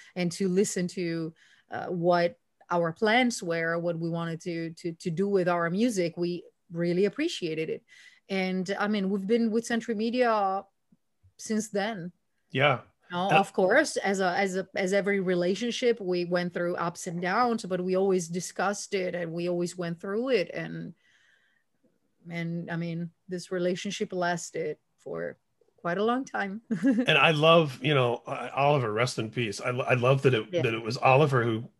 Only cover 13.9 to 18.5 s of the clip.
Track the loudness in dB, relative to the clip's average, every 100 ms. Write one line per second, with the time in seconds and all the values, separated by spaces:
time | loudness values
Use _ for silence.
13.9 | 0 -2 0 0 2 0 -2 -6 -4 0
14.9 | 0 2 0 2 2 0 0 -4 0 0
15.9 | 0 0 -2 0 -2 -2 -2 -4 -2 -4
16.9 | -6 -8 -6 -2 2 2 0 -4 -4 0
17.9 | 0 2 0 -2 -6 -8